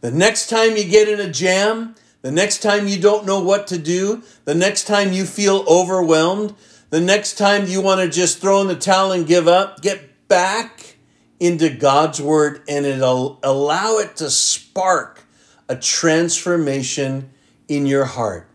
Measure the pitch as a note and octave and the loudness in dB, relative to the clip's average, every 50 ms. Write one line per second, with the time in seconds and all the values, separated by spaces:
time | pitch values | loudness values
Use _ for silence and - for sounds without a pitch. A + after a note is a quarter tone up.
0 | - A#2+ A#2 D#3 F3+ A3 A3 - - - A3+ A3+ A3+ A3+ A3 G#3+ G#3 F3 F#3 G#3+ | -6 -4 0 2 2 2 2 0 -6 -2 0 2 2 2 2 0 -2 4 4 4
1 | G#3+ G#3 G#3 G#3 G3+ F#3 D#3+ B2+ E3+ F#3+ F#3 F#3+ G3+ G#3+ A3 A3+ A3+ A3+ - _ | 4 4 0 -4 -4 -6 -6 -2 0 0 2 2 2 0 -2 -4 -8 -12 -14 _
2 | _ _ _ _ - C3 C#3 E3 G3 G#3 G3+ - - G#3+ G3+ G#3 G3+ G3+ G3 F#3 | _ _ _ _ -10 -4 -2 -2 -2 -2 -2 -2 0 0 0 0 0 -2 -4 2
3 | E3 G#3 G#3 G#3 G#3 F#3+ G3 G3 F3 F3+ G3 G3+ G3+ - F#3 F3 D3+ D#3 F3 F#3 | 2 2 2 2 0 -2 -2 -2 0 0 0 0 0 -6 -8 -8 -4 -4 -4 -2
4 | F#3+ G3+ A3 A#3+ - - _ _ _ - D3+ E3+ F3+ G3+ G3+ - - - G#3 G3+ | -2 -4 -6 -6 -10 -20 _ _ _ -4 -2 0 0 0 -2 -4 -4 -2 0 0
5 | G3+ G3 F#3 F#3+ F#3+ E3 - - G#3 G3 G3 G3 G3 - D#3+ F3 F#3 F3+ F#3+ F#3 | 0 0 -2 -4 -4 -6 -4 -2 0 2 2 2 4 4 4 4 4 2 0 0
6 | F3+ D#3+ D#3+ D#3 D#3+ F3 F#3+ G#3 G#3+ G#3 G#3 _ _ _ _ _ _ _ - D#3+ | 2 4 4 4 4 2 0 -2 -4 -8 -8 _ _ _ _ _ _ _ -2 -2
7 | E3+ F3+ G3 G#3 G3+ - - - G#3 G3 G#3 G3+ G3 F3+ F#3 F#3+ F#3+ G3 F#3+ F#3 | 2 2 2 0 0 -4 -4 0 2 2 2 2 0 -2 -4 -2 0 0 0 0
8 | F#3 F3 D3 E3 F3+ E3+ - - - G3 G3 G3 G3 F#3+ F3 - - G3 F#3+ F#3+ | 0 -2 0 0 0 0 -2 -2 0 2 2 2 2 0 -4 -4 0 0 2 2
9 | F#3+ F#3+ F#3+ F3+ E3+ D3 E3+ F3+ E3 E3+ F3 F#3 G3 G3 - - C#3 G3 F#3+ F#3 | 2 0 0 -2 0 2 2 4 6 6 4 4 2 0 -6 -6 -4 -4 -4 -4
10 | - - _ _ _ _ G3+ F3+ F3+ F#3+ G3+ A3+ A#3 A#3 - - - - - _ | -12 -20 _ _ _ _ 2 2 4 0 -2 -4 -6 -8 -14 -20 -20 -20 -20 _
11 | _ _ _ _ _ _ _ _ F3 F3 F3 D#3+ E3 D#3 C3+ G#2+ D3 C#3 C3+ D3 | _ _ _ _ _ _ _ _ 0 0 2 2 0 0 0 2 2 4 4 4
12 | D#3 D#3+ D3+ - C#3+ C#3+ D#3 D#3 D3+ D3 C#3+ - - - D3 C#3+ C#3+ C#3 C3+ C3 | 2 2 -2 -4 -2 0 2 2 2 2 -2 -6 -10 -6 -4 -2 -2 -2 -2 0
13 | C3 B2+ B2+ B2+ B2+ C#3 C#3 - - C3+ C3+ C3+ C#3+ D3 D3+ F3+ G3 A3 A3 G#3+ | 0 0 2 0 -2 -4 -6 -4 -2 -2 0 0 0 0 0 -2 0 0 0 -2
14 | G#3 - - - D#3+ C#3 B2 - - - - - - _ _ F#3+ F#3 F#3 F3+ D3+ | -2 -4 -8 -10 -6 -4 -2 -2 0 -2 -4 -6 -8 _ _ -2 0 0 0 0
15 | - - - - _ _ _ _ _ _ _ _ _ - C3 B2+ - - - - | -2 -6 -16 -20 _ _ _ _ _ _ _ _ _ -10 -10 -6 -4 -4 -4 0
16 | - E3 D#3 D#3+ F3 E3+ D#3+ - - F#3 F3 E3+ D#3 C#3+ C3+ C#3 B2+ - - - | 0 2 2 2 0 0 -2 -4 -2 -2 -2 0 0 -2 -2 -4 -6 -6 -4 -4
17 | C#3 C3+ C3+ C3+ C3+ - _ _ _ _ _ _ _ _ D3 C#3+ C#3+ C#3 C#3 C#3 | -4 -4 -4 -8 -10 -14 _ _ _ _ _ _ _ _ -4 -2 0 0 0 0
18 | C3+ B2+ - B2+ A#2 G#2+ F#2 E2+ - _ _ | 0 -2 -4 -6 -4 -4 -6 -8 -14 _ _